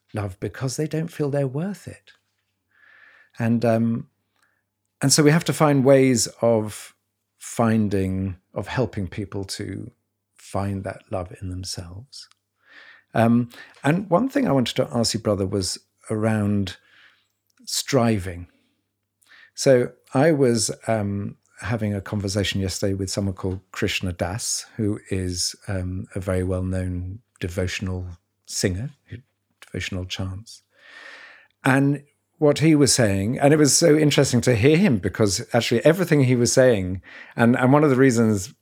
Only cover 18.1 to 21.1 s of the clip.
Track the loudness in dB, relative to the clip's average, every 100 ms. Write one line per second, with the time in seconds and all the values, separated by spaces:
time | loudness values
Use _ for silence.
18.1 | 0 -4 -12 -16 _ _ _ _ _ _
19.1 | _ _ -20 -20 0 4 4 2 -8 _
20.1 | 2 2 4 2 2 -2 -6 -4 -2 -2